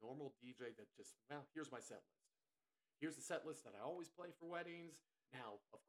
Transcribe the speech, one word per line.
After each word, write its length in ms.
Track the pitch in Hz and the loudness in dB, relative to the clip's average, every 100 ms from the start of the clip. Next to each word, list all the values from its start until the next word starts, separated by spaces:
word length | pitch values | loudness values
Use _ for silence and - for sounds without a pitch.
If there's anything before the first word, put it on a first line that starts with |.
normal 320 | 113 143 139 - | -2 0 0 -2
D 120 | 123 | -8
J 240 | 120 120 110 | -2 -2 -2
that 160 | 104 | -8
just, 240 | - - - - | -10 -12 -10 -2
"Well, 160 | 147 - | -2 0
here's 180 | 160 147 | -2 0
my 80 | 123 | 0
set 240 | - 104 | -2 -6
list. 240 | - _ _ _ _ _ _ _ _ - | -8 _ _ _ _ _ _ _ _ 2
Here's 160 | 156 147 | 2 4
the 80 | |
set 220 | - 165 160 | 4 4 4
list 180 | 143 | -2
that 100 | 117 202 | -4 0
I 20 | |
always 300 | 214 175 165 | 2 2 0
play 200 | 175 175 - | -4 -6 -4
for 100 | 170 | 0
weddings." 540 | 170 170 170 170 - - _ - | 2 2 -2 -4 -8 -16 _ -8
Now, 280 | 131 113 104 - | -4 -2 -4 -8
of 80 | 107 | -14